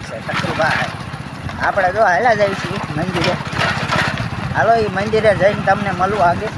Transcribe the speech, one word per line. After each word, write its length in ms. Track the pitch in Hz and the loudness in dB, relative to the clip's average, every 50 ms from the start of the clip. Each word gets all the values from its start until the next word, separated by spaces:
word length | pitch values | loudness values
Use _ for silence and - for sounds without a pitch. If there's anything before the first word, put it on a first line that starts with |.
| - - | -12 -12
છે 180 | - - - | -12 -10 -8
ટકુભાઈ. 580 | - - - - 170 156 147 160 156 - - - - - - - - - - - - - - - - - - | -6 -4 -4 -4 -4 -2 0 0 0 0 0 -2 -4 -6 -10 -10 -10 -10 -10 -12 -12 -12 -10 -10 -8 -6 -2
આપણે 340 | 131 160 180 202 185 180 185 | -2 0 0 2 0 2 2
જો 80 | 214 | 4
હાલ્યા 320 | 226 190 175 180 233 254 220 | 4 4 4 4 4 4 4
જાય 160 | 208 208 196 | 4 2 0
છે 440 | 196 - - 175 185 202 - - 151 | 0 -4 -6 -6 -6 -6 -6 -6 -4
મંદિરે. 380 | 151 165 185 180 175 170 175 - - - - - - - - - - - - - - - - - - - - - - - - - | -4 -4 -2 -2 -2 0 0 -2 -2 -6 -6 -2 -2 0 0 0 -2 -2 -2 0 0 0 -2 -2 -4 -6 -6 -6 -6 -6 -2 0
હાલો, 200 | 147 175 214 233 | 2 4 4 4
એ 140 | 233 220 | 4 2
મંદિરે 480 | 202 185 190 202 220 214 220 208 220 196 | 0 -2 -2 -2 0 0 4 4 4 4
જઈને 300 | 170 180 202 202 202 202 | 6 4 2 2 2 2
તમને 260 | 196 196 208 202 202 | 2 2 2 0 -2
મળું 340 | 185 175 180 196 208 208 175 | 0 0 0 0 2 4 4
આગળ. 220 | 175 175 190 202 214 - | 4 4 2 -2 -6 -8